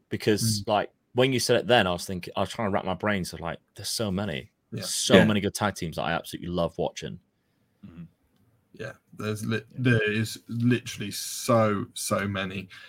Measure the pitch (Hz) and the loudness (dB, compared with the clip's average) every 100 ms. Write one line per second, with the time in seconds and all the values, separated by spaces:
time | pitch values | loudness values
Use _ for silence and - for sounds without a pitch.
0 | _ 110 - 104 113 104 98 104 - _ | _ -2 2 4 2 0 0 0 0 _
1 | _ 117 135 123 - 120 95 120 92 87 | _ 2 2 2 2 2 4 4 4 0
2 | - 92 - - 95 - 107 98 92 87 | -4 -8 -6 -4 -4 -2 -2 -2 -2 -2
3 | 104 101 85 80 82 - _ - 104 - | -2 -2 -4 -6 -8 -8 _ -12 -6 -4
4 | 107 92 104 69 - _ _ 113 95 - | -2 -2 -2 -6 -8 _ _ -10 -6 -4
5 | - 117 110 104 98 - 104 - 85 - | 6 8 8 4 0 0 -2 -2 -6 -4
6 | 60 82 - - 85 87 82 - 76 - | -2 -2 -4 -8 -4 -2 -2 -2 -6 -6
7 | 71 - _ _ _ _ _ _ 101 85 | -12 -12 _ _ _ _ _ _ -20 -18
8 | 82 _ _ _ _ _ _ - - - | -18 _ _ _ _ _ _ -16 -14 -14
9 | _ - 107 104 117 110 - - 127 113 | _ -10 -6 -4 -2 -4 -4 0 4 4
10 | 107 107 110 - - 117 120 120 - - | 4 0 -2 -6 -8 0 2 2 0 -10
11 | 101 - - - - 117 110 101 - - | -8 -8 -8 -6 2 4 4 0 -4 -8
12 | - 98 101 98 95 95 92 - | -4 -2 -2 -4 -6 -8 -12 -14